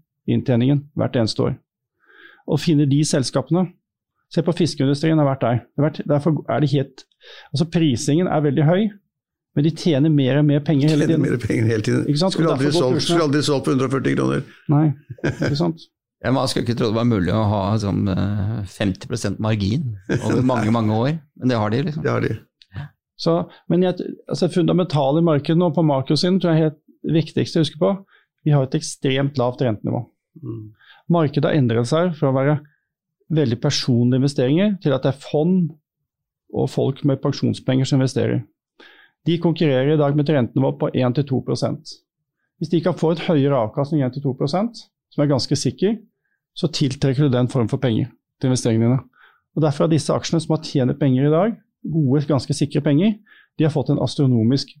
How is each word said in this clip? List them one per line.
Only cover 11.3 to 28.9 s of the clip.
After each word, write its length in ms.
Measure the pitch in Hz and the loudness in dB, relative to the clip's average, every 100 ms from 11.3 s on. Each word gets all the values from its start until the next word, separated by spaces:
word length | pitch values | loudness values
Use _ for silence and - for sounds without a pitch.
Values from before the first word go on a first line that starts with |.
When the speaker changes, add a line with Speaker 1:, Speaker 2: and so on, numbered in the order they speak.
| 120 | -2
Speaker 2:
penger 240 | - - 113 | -2 0 0
hele 140 | 110 | 0
tiden. 200 | 110 120 - | 0 0 0
Speaker 1:
Ikke 120 | 147 | 0
sant? 120 | 190 | 0
Speaker 2:
Skulle 140 | 180 160 | 0 0
Speaker 1:
Og 60 | |
Speaker 2:
aldri 140 | 147 143 | 2 0
Speaker 1:
derfor 100 | 165 | 2
går 40 | 131 | 2
Speaker 2:
solgt, 100 | 127 | 0
Speaker 1:
kursene 140 | - | 0
Speaker 2:
skulle 180 | 170 151 | 2 2
aldri 140 | 147 | 2
solgt 220 | 143 139 143 | 2 0 0
på 60 | |
hundre 140 | 139 131 | 0 0
og 20 | |
førti 220 | 135 139 135 | -2 0 0
kroner. 280 | 131 143 143 - - | 0 -2 -6 -12 0
Speaker 1:
Nei, 160 | 147 156 143 - - - | 2 2 0 -10 -8 -6
ikke 320 | - - 143 | -4 -2 0
sant? 240 | 175 160 - _ _ _ | -2 -4 -12 _ _ _
Speaker 3:
Ja, 80 | - | -2
man 160 | 131 131 | -2 0
skulle 160 | - - | -2 -2
ikke 100 | 117 | -2
tro 100 | 117 | 0
det 80 | 110 | 0
var 140 | 120 | 2
mulig 240 | 107 85 | 2 0
å 100 | 104 107 | 0 0
ha 140 | 104 95 110 | 0 0 -2
sånn, 280 | 101 104 101 | 0 -2 0
eh, 540 | 95 98 104 101 113 98 | 0 -2 -2 -4 -4 -8
femti 380 | - 151 143 - | -4 -4 -4 -6
prosent 300 | 120 104 98 | -6 -6 -4
margin 580 | 110 110 101 123 131 104 - 127 | -2 0 0 -2 -4 -8 -6 -4
over 200 | 110 117 | -2 0
mange, 280 | 127 123 107 | 2 0 0
Speaker 2:
<laughs> 40 | 117 | 0
Speaker 3:
mange 160 | 107 110 | 0 0
år, 220 | 123 160 - - | 0 -4 -10 -6
men 140 | 127 | -2
det 80 | 117 | 0
har 120 | 107 | 0
de 100 | 117 160 | -2 -2
liksom. 140 | 156 | -4
Speaker 2:
Det 80 | 143 | -4
har 100 | 117 | -2
de. 160 | - 107 _ _ _ 95 147 _ _ - | -2 -6 _ _ _ -14 -14 _ _ -6
Speaker 1:
Så, 140 | 170 165 180 - - | -2 -2 -2 -10 -2
men 140 | 170 | 0
jeg, 140 | 185 180 - - - | 0 -2 -8 -12 -8
altså 180 | - 175 | -4 -2
fundamentale 720 | 185 160 165 185 147 135 156 | 0 2 2 0 0 0 2
i 60 | 170 | 2
markedet 320 | 147 143 165 | 2 2 2
nå 140 | 180 156 | 2 2
på 80 | |
makrosiden 540 | 160 135 131 151 180 185 | 2 0 0 0 2 0
tror 140 | 170 | 2
jeg 60 | 160 | 2
er 80 | 156 | 0
helt 100 | 147 _ _ - 160 | -2 _ _ -2 -2
viktigste 420 | 160 - 131 170 | 0 -2 -2 0
å 40 | 151 | -2
huske 140 | 151 | 0
på. 80 | 185 196 - _ _ _ 156 | 0 -2 -6 _ _ _ 0
Vi 80 | 147 | 2
har 80 | |
et 140 | 131 156 | 2 -4
ekstremt 580 | - | -6